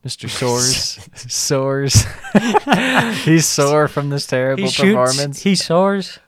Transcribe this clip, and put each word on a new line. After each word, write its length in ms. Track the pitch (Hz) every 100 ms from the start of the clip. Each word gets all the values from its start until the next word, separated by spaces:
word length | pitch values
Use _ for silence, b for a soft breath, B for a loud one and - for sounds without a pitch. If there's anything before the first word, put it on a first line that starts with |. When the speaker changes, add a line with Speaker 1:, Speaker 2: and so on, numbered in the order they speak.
Speaker 1:
Mister 220 | 131 - -
Soares. 680 | - 127 120 127 131 - - -
Speaker 2:
<laughs> 40 | - 123
Speaker 1:
Soares. 1900 | - - 139 135 135 139 - - - - - 233 415 285 202 262 262 233
<laughs> 100 | 180
He's 220 | - 160 147
sore 400 | - 143 151 147
from 220 | - 143
this 160 | 139 -
terrible 380 | 131 131 135
Speaker 2:
He 40 | 196
shoots, 260 | - 165 214
Speaker 1:
performance. 460 | 127 131 143 139
Speaker 2:
he 120 | 196
soars. 640 | 185 - 170 196 196 180 -